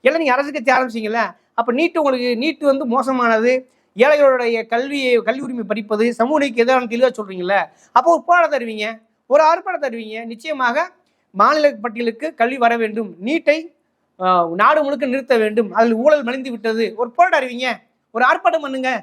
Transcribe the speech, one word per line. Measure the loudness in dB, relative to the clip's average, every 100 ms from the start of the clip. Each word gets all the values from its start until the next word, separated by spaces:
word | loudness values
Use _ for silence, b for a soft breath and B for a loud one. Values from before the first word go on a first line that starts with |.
எல்லாம் | 2 2
நீங்க | 0 0
அரசு | -2
கட்சி | -4 0 2
ஆரம்பிச்சீங்கல்ல, | 0 -4 -4 -4 -4 -6 _ -6
அப்ப | -2 0
நீட்டு | 0 0
உங்களுக்கு, | 0 0 -2 -2
நீட்டு | -4 -2 0
வந்து | 0 0
மோசமானது, | -2 0 0 2 2 2 0 -4 _ _ 2
ஏழைகளுடைய | 4 6 4 4 0 -2 -2
கல்வியை, | -4 -4 -2 0 2 0
கல்வி | -4 -6
உரிமை | -8 -6
பறிப்பது, | -6 -4 -2 0 0
சமூக | 0 0
நீதிக்கு | 0 0
எதிரான | 2 2 0
தெளிவா | 0 0 0
சொல்றீங்கல்ல, | -10 -8 -2 -2 -2 b b 0
அப்போ | 2
ஒரு | 0 2
போராட்டம் | 2 2
தருவீங்க, | -2 -6 -6 -8 -8 _ _ _
ஒரு | 4 4
ஆர்ப்பாட்டம் | 2 -2 -6 -6
தருவீங்க. | -8 -12 -12 -12
நிச்சயமாக | -14 -8 -2 0 0 -4 _ _ _ _ 2
மாநில | 4 4 2 0
பட்டியலுக்கு | -8 -4 -4 -4 -8 -2
கல்வி | -2 2 0
வர | 2
வேண்டும், | -2 -4 -8 -8 -4
நீட்டை, | -2 0 -2 -2 _ _ _ _ _
ஆ, | 0 2 0 2
நாடு | 4 4 0
முழுக்க | -2 -4
நிறுத்த | -4 0 0
வேண்டும், | 2 0 -2 0
அதில் | 2 2 2
ஊழல் | 2 0
மலிந்து | -6 -8 -6
விட்டது, | -4 -2 -4 -4
ஒரு | -8 2
போராட்டம் | 2 2
அறிவிங்க, | -2 -6 -6 -6 _ _ _ -2
ஒரு | 0
ஆர்ப்பாட்டம் | 2 0 -2 -6
பண்ணுங்க. | -6 -4 -6